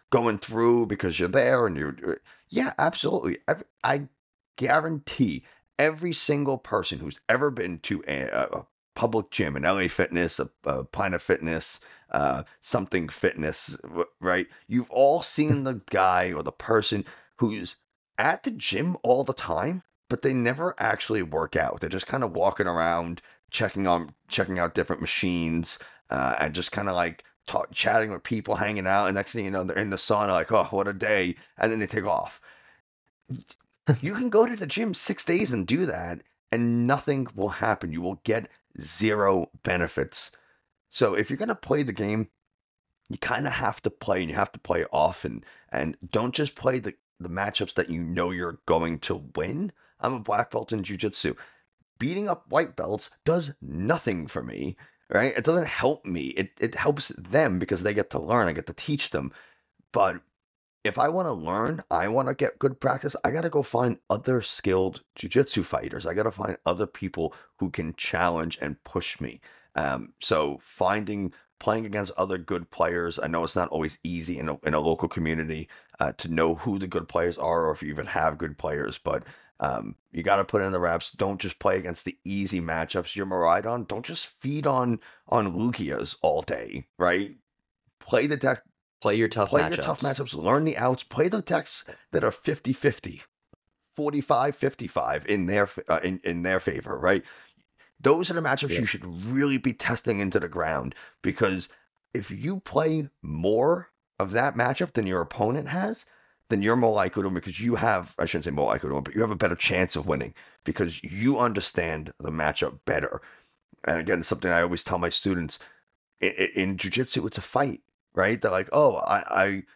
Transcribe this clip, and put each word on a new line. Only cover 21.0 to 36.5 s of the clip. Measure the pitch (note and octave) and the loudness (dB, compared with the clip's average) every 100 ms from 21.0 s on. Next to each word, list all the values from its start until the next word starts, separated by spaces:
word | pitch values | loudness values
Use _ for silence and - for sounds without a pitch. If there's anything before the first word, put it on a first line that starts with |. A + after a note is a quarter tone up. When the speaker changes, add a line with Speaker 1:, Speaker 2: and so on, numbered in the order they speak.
| - A2 | -2 -2
Speaker 1:
work | E2 D#2 D#2+ D#2 | -2 -2 0 0
out. | C#2+ - | 0 -2
They're | E2 | -4
just | F#2 - | -6 -4
kinda | C3+ A2 | -2 -2
walking | E2 F#2+ - F#2+ | 2 2 2 2
around, | E2+ E2 E2+ E2+ F2 - _ _ | 2 2 2 -2 -6 -14 _ _
checking | - G#2+ G2 F#2+ | -2 -2 2 4
on, | E2+ D2+ - - | 4 2 -14 -4
checking | - F#2+ F#2 | -2 0 0
out | E2+ | 0
different | - E2 E2 | 0 0 -2
machines, | D#2+ - F#2 F2 E2 E2 E2 - - - - | -2 0 0 0 0 0 -2 -6 -10 -16 -4
uh, | C2 C2 A#1 | 0 0 0
and | D2+ E2 | -2 -2
just | - | -6
kinda, | G#2 G2+ | -4 -2
like, | F2+ F2 E2 - _ - | 0 0 -4 -16 _ -4
ta-, | F#2+ - | -2 -2
chatting | - A#2 A2 A2 | -2 2 4 2
with | F2+ | -4
people, | - A2 - G#2 | -4 -4 -2 0
hanging | G#2 G#2 F#2 | 0 0 2
out, | G2 G2 | 2 4
and | G2 | 0
next | G2+ | -2
thing | A#2 | -4
you | G2 | -2
know, | F#2+ F#2 | -2 -2
they're | F#2 | -2
in | G#2 | -2
the | F#2+ | 0
sauna, | - G#2+ G2+ | 2 2 2
like, | F2 E2 | 2 4
"Oh, | A2 E2 | 2 2
what | G2 G2 | 0 0
a | |
day," | F#2+ G#2+ G#2 F2+ - - - | -2 2 2 2 -2 -10 0
and | A2+ | 0
then | A2 | 2
they | G2+ | -2
take | A2 F#2+ | -2 0
off. | D2 - - - - _ _ _ _ _ _ - | 0 -2 -10 -20 -20 _ _ _ _ _ _ -12
Speaker 2:
<laughs> | B2+ - - _ _ - A#2 | -12 -14 -20 _ _ 0 0
Speaker 1:
You | D#3 G#3 | 0 -2
can | B3 | 2
go | G#3 A#3+ | 4 4
to | A3 | 2
the | D#3+ | -4
gym | G#3 A3+ F3 | -2 -2 0
six | - F#3+ | 0 0
days | - F3 E3+ | 0 2 2
and | A#2 F#2 | 0 2
do | C#3+ F#3 | 2 2
that, | E2 F2 E2+ - _ _ | -2 -6 -8 -14 _ _